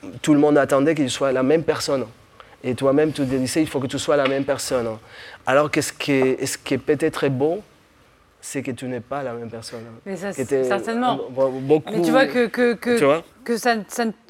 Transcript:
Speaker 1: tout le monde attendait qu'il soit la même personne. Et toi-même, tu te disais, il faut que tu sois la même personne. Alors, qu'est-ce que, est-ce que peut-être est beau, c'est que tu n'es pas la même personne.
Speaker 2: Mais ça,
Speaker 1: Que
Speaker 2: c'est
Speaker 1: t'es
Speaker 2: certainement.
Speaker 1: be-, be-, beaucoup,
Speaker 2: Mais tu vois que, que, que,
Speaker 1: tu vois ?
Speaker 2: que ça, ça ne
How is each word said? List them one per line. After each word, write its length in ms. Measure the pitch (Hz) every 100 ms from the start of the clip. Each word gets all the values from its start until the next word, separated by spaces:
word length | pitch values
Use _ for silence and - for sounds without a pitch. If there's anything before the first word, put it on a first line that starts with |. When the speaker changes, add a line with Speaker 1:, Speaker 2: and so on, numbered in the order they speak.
| 101 120
Speaker 1:
tout 140 | -
le 60 | 147
monde 180 | 151 147
attendait 360 | 131 139 147
qu'il 160 | 156 127
soit 220 | - 139
la 100 | 127
même 220 | 131 165
personne. 400 | 156 139 - 135 110 - _ - - -
Et 120 | 127
toi-même, 380 | 120 135 139 156
tu 100 | 147
te 120 | 131
disais, 280 | 135 127 165
il 60 | 156
faut 120 | 139
que 60 | 127
tu 120 | 139
sois 180 | - 143
la 100 | 135
même 160 | 139
personne. 440 | 139 131 - 131 113 110 - - - - -
Alors, 240 | 135 151
qu'est-ce 220 | 156 -
que, 440 | - - 135 131 131
est-ce 180 | 135 -
que 160 | -
peut-être 500 | 131 - 143 156 -
est 60 | 143
beau, 320 | 127 151 196 - _ _ _ _ _ _ _
c'est 200 | - 143
que 80 | 131
tu 120 | 117 127
n'es 140 | 123
pas 220 | 113 143
la 100 | 131
même 160 | 117 117
personne. 300 | 117 - 117 117 113
Speaker 2:
Mais 120 | 202 180
ça, 120 | 202
Speaker 1:
Que 40 | 135
Speaker 2:
c'est 80 |
Speaker 1:
t'es 200 | 120 135
Speaker 2:
certainement. 520 | 131 196 226 233 247 151
Speaker 1:
be-, 340 | 110 127 135
be-, 100 | 131
beaucoup, 280 | 135 156 208
Speaker 2:
Mais 100 | 214
tu 80 | 160
vois 160 | 262 269
que, 200 | 247 226
que, 280 | - 240
que, 240 | 220 233 233
Speaker 1:
tu 60 |
vois ? 200 | 139 160 - _
Speaker 2:
que 140 | 240 226
ça, 180 | 247 226 190
ça 160 | -
ne 80 | 226 -